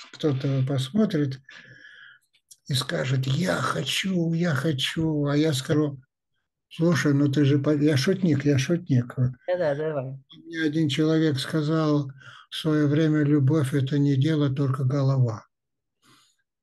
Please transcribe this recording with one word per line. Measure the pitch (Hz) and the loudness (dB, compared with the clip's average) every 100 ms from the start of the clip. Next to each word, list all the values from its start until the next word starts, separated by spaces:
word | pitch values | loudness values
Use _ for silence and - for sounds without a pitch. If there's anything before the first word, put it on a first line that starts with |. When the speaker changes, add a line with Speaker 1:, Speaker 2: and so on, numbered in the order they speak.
| - | -18
Speaker 1:
кто-то | - 156 131 143 135 131 | -4 -2 0 0 0 0
посмотрит | 139 131 208 214 156 143 135 - - - - - - - - _ _ _ - - | -2 -2 0 2 0 -2 -4 -14 -20 -20 -20 -20 -20 -20 -20 _ _ _ -16 -6
и | |
скажет: | 131 - 165 135 131 131 | -4 -4 -4 -2 -2 -2
«Я | 139 185 165 | -2 -2 -2
хочу, | - 165 - - 196 185 165 | -2 -4 -4 -4 -2 -2 0
я | 165 180 | 0 -2
хочу», | 139 165 131 - - 160 151 143 | -2 -2 -2 -4 -2 -2 -2 0
а | 147 | 0
я | 156 | 0
скажу: | 131 - 151 151 139 - _ _ _ _ _ _ | 0 -2 0 0 -4 -16 _ _ _ _ _ _
Слушай, | - 165 143 151 | -2 0 2 2
ну | 139 143 | 2 2
ты | 143 | 2
же | 139 143 | 2 2
по-, | 147 151 | 2 2
я | 147 139 | 2 2
шутник, | 196 190 185 135 143 | 0 0 2 2 2
я | 139 | 0
шутник. | 135 170 - 127 120 - 127 - - | 0 -2 2 0 0 -2 -2 -4 -4
Speaker 2:
Да-да, | 180 160 | -2 0
давай. | 143 156 147 131 135 - 160 160 | -2 -4 -4 -6 -12 -18 -20 -12
Speaker 1:
Мне | 165 | -4
один | 156 156 151 | -2 0 0
человек | 135 156 160 160 131 | 2 2 2 2 0
сказал | - 160 151 160 156 147 143 - - - - | -2 -2 0 0 2 0 -2 -10 -20 -20 -16
в | - | -6
своё | 160 151 147 | -2 2 2
время: | 151 160 151 | 2 2 2
«Любовь — | 143 147 131 160 131 | 2 2 2 2 0
это | 139 131 147 | 0 0 2
не | 143 139 | 2 2
дело, | 147 156 143 | 2 2 0
только | 135 139 135 | 0 -2 -2
голова». | 131 143 135 135 120 104 - _ _ _ _ _ _ _ _ _ _ _ | -2 0 2 2 0 -2 -12 _ _ _ _ _ _ _ _ _ _ _